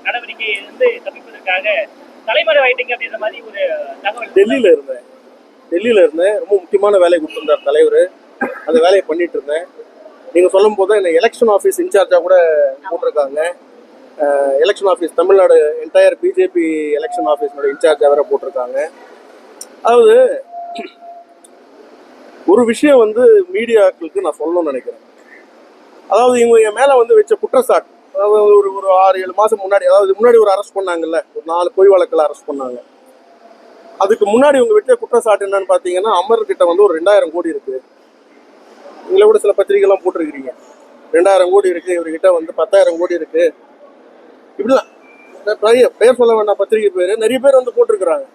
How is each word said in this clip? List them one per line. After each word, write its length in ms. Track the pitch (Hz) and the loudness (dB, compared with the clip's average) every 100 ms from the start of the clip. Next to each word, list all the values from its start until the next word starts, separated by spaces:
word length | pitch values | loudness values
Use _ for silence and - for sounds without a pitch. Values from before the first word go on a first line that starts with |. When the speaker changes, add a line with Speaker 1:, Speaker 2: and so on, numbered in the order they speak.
Speaker 1:
நடவடிக்கையை 580 | 185 233 226 226 220 202 | -10 -10 -14 -12 -10 -10
இருந்து 380 | - - 247 220 | -12 -2 -2 -2
தப்பிப்பதற்காக 840 | 196 - - - 190 185 208 202 196 - - - - | -14 -16 -20 -16 -6 -6 -4 -4 -6 -14 -20 -16 -4
தலைமறைவாயிட்டீங்க 680 | 262 330 294 262 247 247 | -2 0 0 0 -2 -6
அப்படின்ற 240 | 240 233 220 | -8 -10 -10
மாதிரி 240 | 214 233 | -10 -10
ஒரு 380 | 220 202 185 156 143 139 | -18 -8 -6 -6 -10 -10
தகவல். 280 | 196 226 220 190 | -10 -10 -4 0
Speaker 2:
டெல்லியில 360 | 202 269 208 | 2 2 2
இருந்தேன், 320 | 156 139 127 - - _ _ _ _ _ | 0 -2 -16 -16 -20 _ _ _ _ _
டெல்லியில 320 | 170 226 214 | -6 0 2
இருந்தேன். 340 | 165 156 190 208 | 2 0 -2 -2
ரொம்ப 180 | 247 202 | -2 -4
முக்கியமான 420 | 175 202 202 202 | -2 -2 2 2
வேலையை 220 | 175 175 | 2 0
கொடுத்திருந்தார் 460 | 156 - 151 147 143 | -4 -12 -4 -4 -2
தலைவரு, 400 | 151 156 151 180 - _ _ | 0 2 2 -2 -6 _ _
அந்த 400 | - - - 160 | -10 -10 -2 0
வேலையை 220 | 170 196 | 2 0
பண்ணிட்டு 400 | 185 160 170 156 | -2 -6 -6 -8
இருந்தேன். 220 | 139 156 180 - - - - - - | -8 -8 -8 -20 -20 -20 -20 -20 -4
நீங்க 160 | 170 180 | 0 2
சொல்லும் 260 | 190 214 208 | 2 2 0
போது 180 | 190 | 0
தான் 100 | 214 | 0
என்னை 120 | 185 160 | 0 0
எலெக்ஷன் 360 | 226 - 233 196 | 0 0 0 2
ஆஃபீஸ் 220 | 196 - | 0 -4
இன்சார்ஜா 440 | 349 202 185 180 | -2 0 2 0
கூட 140 | 170 185 170 151 143 135 - | 2 2 2 2 0 -4 -10
போட்டிருக்காங்க. 640 | 170 165 151 139 143 165 175 _ - - - - - | -6 -4 -4 -4 -4 -6 -8 _ -20 -20 -20 -20 -6
அஹ், 320 | 143 143 139 135 | -2 0 0 0
எலெக்ஷன் 320 | 175 208 196 175 | 0 0 -2 -2
ஆஃபீஸ், 180 | 165 - | -4 -4
தமிழ்நாடு 680 | 180 196 180 165 151 156 156 | 2 2 4 4 2 -4 -2
என்டையர் 300 | 190 190 175 | 2 2 2
பி 100 | 180 | -4
ஜே 160 | 185 185 | -2 -2
பி 160 | 180 160 156 151 147 | -2 -2 -4 -4 -6
எலெக்ஷன் 300 | 160 180 156 | -6 -6 -2
ஆஃபீஸோட 380 | 147 143 143 | -2 -4 -6
இன்சார்ஜா 340 | 143 139 165 151 | -6 0 0 2
வேற 280 | 147 147 135 | 2 2 0
போட்டிருக்காங்க. 580 | 139 127 127 123 135 160 - - - - - - - - - | -4 -6 -8 -8 -8 -8 -12 -20 -20 -20 -20 -20 -20 -20 -6
அதாவது, 640 | - 240 226 233 254 147 - - - - - _ 698 - _ _ _ _ _ _ - - - - - - - | 0 4 4 4 2 -2 -10 -16 -14 -14 -16 _ -20 -20 _ _ _ _ _ _ -20 -20 -20 -20 -20 -10 0
ஒரு 200 | 208 233 | 2 2
விஷயம் 320 | 226 294 269 | 0 2 4
வந்து 480 | 214 214 247 208 180 | 2 2 4 4 2
மீடியாக்களுக்கு 680 | 190 233 226 190 - 160 190 | -6 0 2 2 -2 -10 -6
நான் 160 | 180 - | -6 -6
சொல்லணும்னு 240 | 156 175 | -4 -4
நினைக்கிறேன். 360 | 160 131 - - _ _ _ - _ _ _ _ _ - - | -4 -6 -12 -18 _ _ _ -20 _ _ _ _ _ -20 -4
அதாவது, 320 | 208 247 247 | 0 2 2
இவங்க 280 | 233 233 220 | 4 4 2
என் 60 | |
மேல 220 | 208 277 254 | 0 2 2
வந்து 200 | 233 226 | 4 2
வச்ச 200 | 208 214 | 2 -2
குற்றச்சாட்டு, 520 | 220 262 233 180 - _ _ | 0 -2 0 -2 -2 _ _
அதாவது 300 | 190 208 214 | -4 0 2
ஒரு, 300 | 208 208 196 | 4 4 2
ஒரு 160 | 196 190 | -4 0
ஆறு, 300 | 185 190 190 | 2 2 0
ஏழு 140 | 185 185 | -4 -2
மாசம் 240 | 214 214 | -2 -2
முன்னாடி, 240 | 190 202 | -2 -2
அதாவது 300 | 180 190 196 | 2 2 2
முன்னாடி 260 | 196 240 233 | 2 4 4
ஒரு 120 | 208 | 4
அரெஸ்ட் 260 | 190 202 196 | 0 -4 -8
பண்ணாங்கல்ல, 440 | 190 170 160 165 - 151 | -6 -6 -4 -6 -6 -16
ஒரு 80 | 151 | -6
நாலு 260 | 175 175 185 | -4 -4 2
பொய் 120 | 196 | 4
வழக்குல 420 | 190 170 160 151 | 4 2 -2 -2
அரெஸ்ட் 220 | 147 - | -4 -12
பண்ணாங்க. 300 | 139 127 123 - _ _ _ _ _ - _ - - - - | -10 -10 -12 -18 _ _ _ _ _ -20 _ -20 -20 -20 -6
அதுக்கு 280 | 392 453 415 | -2 0 0
முன்னாடி 300 | 226 285 277 | 2 2 2
இவங்க 180 | 233 | 2
வச்ச 220 | 214 208 240 | 0 2 -2
குற்றச்சாட்டு 520 | 220 240 226 202 196 | 0 -2 0 -2 -2
என்னன்னு 180 | 196 190 | -4 -2
பாத்தீங்கன்னா, 420 | 180 180 180 214 185 | -2 -2 -4 -2 -2
அமர் 220 | 185 226 208 | 0 -2 -2
கிட்ட 200 | 185 175 | 0 0
வந்து 180 | 175 | 2
ஒரு 180 | 202 160 | 2 2
ரெண்டாயிரம் 300 | 175 208 170 | 2 2 0
கோடி 180 | 165 170 | -4 -6
இருக்கு. 320 | 143 - 131 _ _ _ _ _ _ _ _ - - - - - | -8 -10 -12 _ _ _ _ _ _ _ _ -20 -20 -20 -20 -2
இதுல 120 | 190 | 2
கூட 140 | - 214 | 4 4
சில 160 | 202 202 | 0 -2
பத்திரிகைலாம் 440 | 190 202 196 190 180 | 0 0 2 0 -2
போட்டிருக்கிறீங்க, 440 | 175 156 143 135 - - - - - - | -6 -8 -8 -16 -16 -20 -20 -20 -20 -4
ரெண்டாயிரம் 400 | 160 185 190 180 | 0 2 2 4
கோடி 180 | 196 190 | 2 2
இருக்கு, 320 | 170 185 175 | -4 -6 -6
இவர்கிட்ட 320 | 165 160 190 | -6 -2 0
வந்து 200 | 175 160 | 0 -4
பத்தாயிரம் 460 | - 160 196 180 165 | -6 0 2 2 0
கோடி 140 | 175 | -4
இருக்கு, 400 | 170 156 160 170 - _ _ - _ _ _ - - _ - | -4 -4 -2 -2 -2 _ _ -20 _ _ _ -20 -20 _ -10
இப்படிலாம் 1000 | 220 262 - _ _ - - - - 214 | -2 -2 -2 _ _ -20 -20 -12 -8 -4
நிறைய 280 | 208 240 208 | 0 2 2
பேர், 260 | - 226 247 | 2 0 2
சொல்ல 200 | 233 220 | 2 2
வேண்டாம் 200 | 214 202 | 0 -2
பத்திரிகை 340 | 196 220 208 | -2 -2 -2
பேரு, 280 | 185 180 226 | -2 -4 -2
நிறைய 220 | 220 254 | -2 0
பேர் 160 | 269 269 | 2 2
வந்து 160 | 247 | 0
போட்டிருக்கிறாங்க. 540 | 240 233 214 170 311 - | -2 0 0 -2 -4 -6